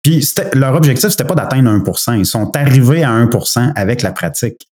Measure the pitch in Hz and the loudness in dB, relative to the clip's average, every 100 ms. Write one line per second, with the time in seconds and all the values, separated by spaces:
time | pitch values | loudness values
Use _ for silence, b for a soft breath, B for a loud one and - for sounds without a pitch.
0 | 151 160 - - - 135 135 147 151 127 | 2 0 0 -2 -2 0 2 2 2 2
1 | 208 - 135 170 104 131 123 104 95 90 | -2 -2 -2 -2 -2 0 2 2 0 -4
2 | - 117 92 113 104 147 143 131 120 160 | -2 -2 -2 -2 -4 -2 2 4 4 2
3 | 143 113 117 110 - 120 123 147 98 123 | 2 2 2 0 -2 -2 -2 -2 -2 -2
4 | 92 92 85 - 117 - - | -4 -4 -8 -6 -8 -8 -20